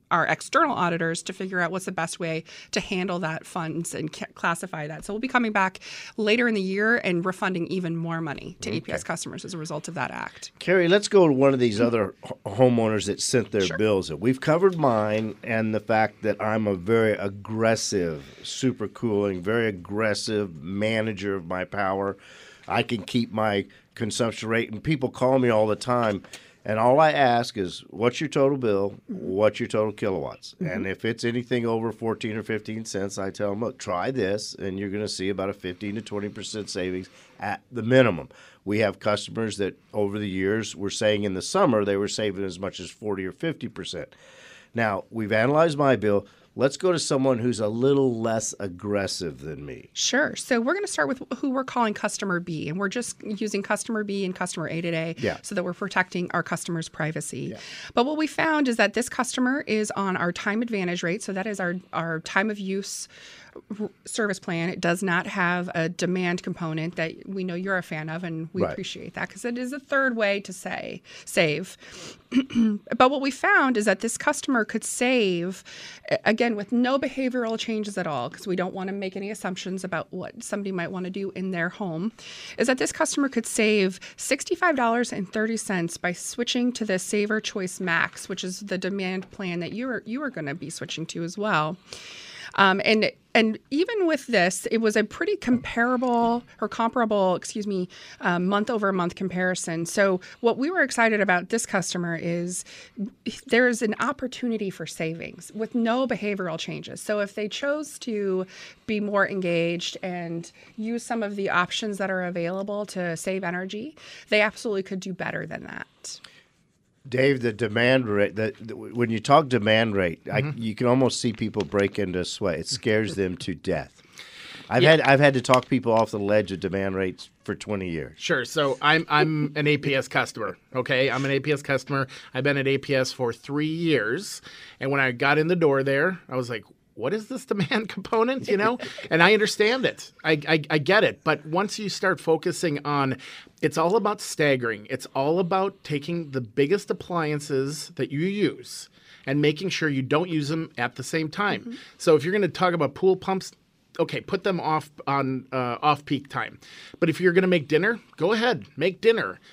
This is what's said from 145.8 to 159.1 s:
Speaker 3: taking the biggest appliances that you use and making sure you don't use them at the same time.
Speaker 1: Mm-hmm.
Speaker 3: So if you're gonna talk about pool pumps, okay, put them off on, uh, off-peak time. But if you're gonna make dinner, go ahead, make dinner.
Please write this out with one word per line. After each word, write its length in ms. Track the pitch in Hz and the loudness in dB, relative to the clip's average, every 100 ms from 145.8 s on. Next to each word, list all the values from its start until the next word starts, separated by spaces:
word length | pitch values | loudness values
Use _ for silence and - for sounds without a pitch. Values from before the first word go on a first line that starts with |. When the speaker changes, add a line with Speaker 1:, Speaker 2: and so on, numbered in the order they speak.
| - | -6
Speaker 3:
taking 460 | 147 143 170 151 | -6 -4 -6 -4
the 100 | 135 | -6
biggest 500 | 117 - 139 196 - | -4 0 2 2 0
appliances 1000 | 226 - 175 151 151 147 135 135 147 - - | -6 -4 -2 -2 -2 -2 -2 -2 -4 -10 -6
that 160 | 131 | -4
you 80 | 143 | -2
use 720 | 180 202 170 104 123 - - _ _ - - | -2 2 0 0 -12 -16 -16 _ _ -14 -2
and 160 | 143 | 2
making 280 | 147 151 190 | 2 2 -2
sure 180 | - 156 | -2 0
you 140 | 135 | 0
don't 280 | 131 147 180 | 2 0 2
use 200 | 156 139 | -2 -2
them 220 | 160 160 - | -4 -4 -4
at 180 | 120 - | -4 -4
the 80 | |
same 260 | 127 160 156 | -4 -4 -4
time. 320 | 165 202 123 | -2 -2 -2
Speaker 1:
Mm-hmm. 120 | 233 233 - - | -6 -14 -18 -2
Speaker 3:
So 200 | - 156 | 6 6
if 80 | 147 | 6
you're 80 | |
gonna 160 | 208 185 | 2 0
talk 240 | - 180 | 2 0
about 220 | 170 143 - | 2 0 2
pool 200 | 190 185 | 2 4
pumps, 360 | - 190 - - _ _ _ - | 0 -4 -4 -16 _ _ _ -4
okay, 220 | 165 147 | -2 -2
put 220 | - 196 | -4 -2
them 160 | 202 180 | 0 0
off 320 | 131 156 - - - | 0 0 -2 -10 -2
on, 400 | 139 131 131 127 | 0 0 -2 -4
uh, 260 | 131 123 120 | -2 -2 0
off-peak 480 | 151 147 147 135 - | 2 2 0 -4 -4
time. 300 | 131 110 - - - - - | -6 -6 -10 -20 -20 -20 0
But 100 | 170 | 0
if 100 | 156 | 4
you're 140 | 180 | 6
gonna 140 | 175 185 | 6 6
make 200 | 180 131 | 4 4
dinner, 320 | 151 196 226 - - | 4 4 0 -6 -2
go 160 | 175 | 2
ahead, 340 | 226 240 180 101 - | 4 2 0 -4 -2
make 240 | 170 180 | -2 2
dinner. 380 | 220 | 4